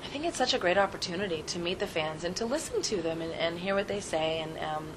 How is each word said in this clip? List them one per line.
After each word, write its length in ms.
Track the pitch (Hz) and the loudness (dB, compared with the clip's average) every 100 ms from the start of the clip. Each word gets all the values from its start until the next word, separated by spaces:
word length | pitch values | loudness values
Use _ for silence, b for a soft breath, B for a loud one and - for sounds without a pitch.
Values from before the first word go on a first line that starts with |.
I 40 | - | -6
think 180 | 285 330 | -2 -2
it's 120 | - | 2
such 160 | 254 254 | 2 4
a 20 | |
great 200 | 175 180 | 6 6
opportunity 640 | 196 - - 175 202 160 | 4 2 -4 -2 0 -2
to 160 | 156 180 | -2 -2
meet 180 | 170 185 | -2 0
the 80 | 202 | 0
fans 360 | 170 156 156 | 0 0 -2
and 120 | 170 180 | -4 -2
to 80 | 226 | 0
listen 360 | 285 - 480 | 0 0 -2
to 200 | - 208 | 0 0
them 180 | 165 165 | 0 -2
and, 100 | 165 | -4
and 260 | 160 165 170 | 0 0 0
hear 160 | 185 196 | 0 0
what 120 | 202 | 2
they 120 | 202 | -2
say. 380 | 190 165 160 160 | 0 0 2 0
And, 160 | 156 160 | -2 -4
um, 300 | 156 156 151 | -2 -2 -4